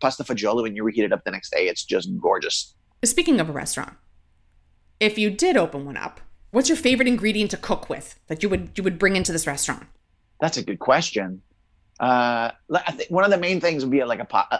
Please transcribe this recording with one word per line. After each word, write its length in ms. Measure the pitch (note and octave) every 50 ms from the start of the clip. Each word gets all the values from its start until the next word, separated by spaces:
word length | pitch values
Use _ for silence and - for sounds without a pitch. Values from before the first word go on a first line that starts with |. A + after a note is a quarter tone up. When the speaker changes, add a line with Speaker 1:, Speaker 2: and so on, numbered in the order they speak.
Speaker 1:
pasta 240 | - - - - C3+
fagioli, 380 | - B2 G2+ G#2 G#2 A2+ A#2+ A2+
when 120 | A2 G2+
you 80 | G#2+ G#2+
reheat 220 | A2 A2 A2+ G#2
it 80 | F#2 G2+
up 100 | G2 -
the 80 | G2
next 200 | F#2+ F#2+ - -
day, 160 | - D#2 F#2 F2+
it's 160 | F2 - -
just 240 | - F#2+ F#2 E2+ F#2+ F#2 F2+
gorgeous. 540 | - F2+ F#2+ F#2+ - - - - - - _ _ _ _ _ _ A#3+
Speaker 2:
Speaking 340 | - - F4 E4 E4 C4+ F#3+
of 80 | D#3+
a 60 | D#3+ C#3+
restaurant, 400 | - - - - C#3 - - - - _ _ _ _ _ _ _ _ _ _ _ _ _ _ _ _ _ _ _ -
if 180 | G#3+ G#3+ G#3+
you 120 | A3 G#3 G#3
did 260 | G3 - F4 F#4 E4
open 300 | G#3+ E3+ D#3+ C#3+ C#3 C#3+
one 100 | C#3 C#3
up, 220 | - - - - - - - - - - -
what's 180 | - B3 C4 D4
your 80 | D#4+
favorite 300 | - - B3 C4 A#3+ C4
ingredient 440 | B3 B3 G3 G3 A3 G#3 G#3+ G#3 G3+
to 60 | -
cook 320 | - - - F#3 - - -
with 280 | C#3+ C#3+ - - - _ _
that 140 | - D#3 D#3
you 80 | G3+ G3+
would, 220 | G3 F#3 F3 - -
you 80 | G#3 F#3
would 140 | G3 F3
bring 180 | D#3+ G3+ F#3+ G3
into 160 | F#3 F#3 -
this 140 | E3 D#3+ -
restaurant? 380 | D3 C#3 C#3 - - B2+ - - - - _ _ _ _ _ _ _ _ -
Speaker 1:
That's 180 | D#3 E3 -
a 60 | C3 -
good 160 | - G2 E2+
question. 640 | - C3+ C3 D#3+ - - - G#2+ F#2+ F#2 F#2+ F#2 - _ _ _ _ _ _ _ _ _ _ -
Uh, 520 | A#2+ B2+ B2 B2 A#2+ A#2+ A#2+ A#2 A#2 A#2 - _ _ -
li-, 100 | D#3 F3+ -
I 60 | E3+
think 180 | C#3+ - - -
one 140 | F3 F#3 G3
of 80 | G3+
the 60 | G3
main 220 | F3 F3 F3+ F#3+ E3+
things 220 | E3+ E3+ D#3+ C#3+ C3
would 80 | B2+
be, 120 | C3+ C#3 B2+
like, 160 | A#2+ A2+ G#2
a 60 | A2+
pa-, 220 | - - G2 - -
uh, 80 | A#2+